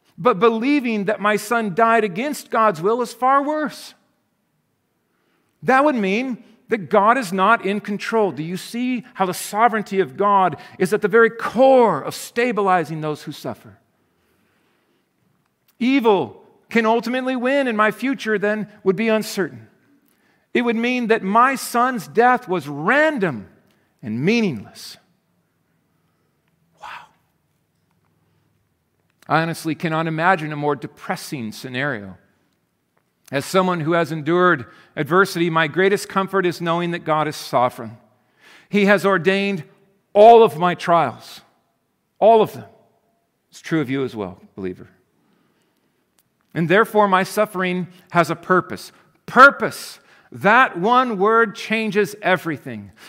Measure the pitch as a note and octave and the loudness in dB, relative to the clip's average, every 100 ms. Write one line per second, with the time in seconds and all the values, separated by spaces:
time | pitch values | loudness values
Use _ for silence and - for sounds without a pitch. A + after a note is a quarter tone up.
0 | _ - F3+ G3+ A#3 A3+ B3+ D4 A#3+ G#3+ | _ -4 -2 2 2 2 0 0 0 -2
1 | G3 G#3+ G3+ G#3 - A#3+ G#3+ E3+ A3+ A3+ | -2 -2 0 -2 -2 -2 -2 0 2 2
2 | G#3+ F3 C#4+ C#4 - A#3+ A3 D#3 F#3 A#3+ | 0 -4 -6 -8 -4 0 0 0 -2 -2
3 | A#3 - B3+ C#4 C#4+ D4+ C#4+ - - - | -4 -2 0 2 0 -4 -6 -10 -20 -20
4 | _ _ _ _ _ _ _ _ _ _ | _ _ _ _ _ _ _ _ _ _
5 | _ _ _ _ _ _ D3+ C4 D4 B3+ | _ _ _ _ _ _ 0 2 4 2
6 | F#3+ G#3 C4 A3+ - _ - A#3 D#3 G#3+ | 0 -2 -4 -8 -14 _ -8 -6 0 2
7 | G3+ B3+ G3 F#3+ F#3+ A3+ F#3+ G#3 G3+ G3+ | 4 2 0 0 2 2 0 -4 -6 -8
8 | - A3+ G3+ C3 D#3+ F3+ - A#3 B3 B3 | -2 0 0 -2 -8 -8 -8 -6 -4 -4
9 | - - F#3 - - G#3 A#3 G#3+ G3+ G3 | -6 -4 -4 -4 -6 2 2 2 -4 -2
10 | D#3 C3 G3+ G3+ F#3 C#3+ - - F#3 G#3 | -2 -2 0 2 2 -2 -10 -4 -2 0
11 | G3+ A3+ A3+ A3+ - A3 C4 C4 A3+ D3 | 2 4 4 2 -4 4 6 6 6 2
12 | D3 - - - B3 G#3+ G3 F3+ D3 D#3+ | -4 -10 -8 -4 -2 0 2 0 0 -6
13 | D3+ D3 - C#3 C#3+ - A#2 G2 _ _ | -8 -8 -10 -12 -12 -12 -16 -20 _ _
14 | _ _ _ _ _ _ _ _ _ _ | _ _ _ _ _ _ _ _ _ _
15 | _ _ _ _ _ _ _ - B3 C#4 | _ _ _ _ _ _ _ -4 0 2
16 | A3+ F#3+ A2+ - - _ - A3+ A3 A#3 | 2 2 0 -10 -20 _ -6 -2 0 0
17 | A3+ B3+ B3+ B3+ B3 C#4 B3+ G#3+ G#3+ G#3 | -2 -4 -4 -4 -2 0 0 0 0 0
18 | C4 C4 A3 G#3 G3+ G#3+ G3+ - F#3 F#3+ | -4 -4 -4 -2 -2 -4 -8 -6 -2 0
19 | A3+ A3 G#3+ - E3 B2 A2 _ _ _ | 0 0 -2 -6 -6 -8 -20 _ _ _
20 | _ _ _ _ _ A#3 A#3+ A3+ A#3+ B3+ | _ _ _ _ _ -2 0 0 -2 -2
21 | A3+ A3 F#3+ A3 B3+ C4+ - A#3+ B3+ B3 | 0 0 2 4 4 2 -4 0 0 -2
22 | C#3+ C#3+ A#3+ B3 E3+ F3+ C#3+ C#3+ E3+ C4+ | -4 2 2 2 -2 -6 -6 -6 0 2
23 | D#4 D4 F#3 A#2 F#2 _ _ _ _ _ | 2 0 -4 -4 -12 _ _ _ _ _
24 | A#2+ A2+ D#3+ A#3 G#3 A#2 - - - - | -8 -2 0 2 0 -4 -12 -20 -20 -20
25 | _ _ _ _ _ _ _ _ _ _ | _ _ _ _ _ _ _ _ _ _
26 | _ _ _ _ _ _ _ _ - - | _ _ _ _ _ _ _ _ -20 -20
27 | - _ _ _ _ _ _ _ _ _ | -20 _ _ _ _ _ _ _ _ _
28 | _ _ _ _ _ _ _ _ _ _ | _ _ _ _ _ _ _ _ _ _
29 | _ _ - D3 E3 D#3 D#3+ D3+ E3+ D#3+ | _ _ -2 -2 -2 -6 -6 -4 -4 -4
30 | E3 D#3 F3 F3+ D3+ D3 D3 C#3+ - - | -4 -2 0 0 -2 -6 -4 -4 -8 -14
31 | - F#3 - D3 A2 G#2 C3 B2 C#3+ A#2 | -10 -10 -8 -10 -10 -10 -10 -6 -6 -6
32 | G2 F2+ _ _ _ _ _ _ _ _ | -10 -18 _ _ _ _ _ _ _ _
33 | _ _ - C3+ C3+ F#3+ F#3 F3 D3+ E3+ | _ _ -8 -8 -2 0 0 0 -2 -2
34 | D3 D#3+ C#3+ F3 F3+ D3+ - - _ - | -2 -4 -2 2 2 2 -4 -20 _ -8
35 | C3+ F3+ G3 F3 E3+ D#3+ D#3+ D#3 G3 G3+ | 0 2 2 0 -2 0 0 2 0 0
36 | - G3 F#3+ F#3+ F3+ - E3+ E3+ F3 E3+ | -4 -4 -2 -2 -2 -2 -4 -2 -4 -4
37 | D#3+ D#3 D3+ D3 - C3+ B2 - A2+ A#2 | -2 -2 -2 -6 -2 0 0 -2 -16 -16
38 | _ _ _ _ - - _ G3+ G3 G3+ | _ _ _ _ -20 -20 _ 2 4 4
39 | F#3+ F#3 E3 G3 G3+ F#3+ - _ _ _ | 2 0 0 0 -2 -6 -10 _ _ _
40 | _ G3+ A3 A#3 A3+ D3+ F3+ F3 - E3+ | _ 8 10 10 8 2 -2 -2 0 2
41 | C#3 A#2 - - _ _ _ _ _ _ | 0 -4 -18 -20 _ _ _ _ _ _
42 | _ - G#3 A3+ F#3 B2 A2+ _ _ _ | _ 0 4 4 2 -4 -18 _ _ _
43 | _ _ _ _ _ - - D#3+ B2+ C3+ | _ _ _ _ _ -20 -4 -4 -2 -4
44 | B2 A2 F#2 F2+ - - F#2+ F#2 - _ | -4 -6 -10 -10 -20 -10 -10 -10 -18 _
45 | _ _ _ _ _ _ _ _ _ _ | _ _ _ _ _ _ _ _ _ _
46 | _ _ _ _ _ D#3 E3 G3 A3 G#3 | _ _ _ _ _ -4 2 2 2 2
47 | G3+ F#3 F#3+ - G#3+ F3+ F#3 F3+ F3 - | 2 2 0 -2 -2 -2 -4 -4 -6 -12
48 | - F3 E3 D#3+ - F#3 - F#2+ - - | -4 0 0 -2 0 0 0 -8 -14 -20
49 | _ _ - A#3 C#4 C4+ F#3+ - - - | _ _ 0 8 8 6 -6 -8 -16 -20
50 | _ _ _ B2 F#3 A#3 B3+ E3+ G3 B3 | _ _ _ -2 2 4 2 0 0 2
51 | B3+ G3+ G#3 A3+ A3+ - - A3 A3 G3 | 0 0 2 2 0 -4 -6 -4 -2 -2
52 | G3+ - E3+ F#3 E3 C#3 C#3 A2+ G2+ - | -4 -4 -2 -2 -2 -10 -10 -14 -14 -20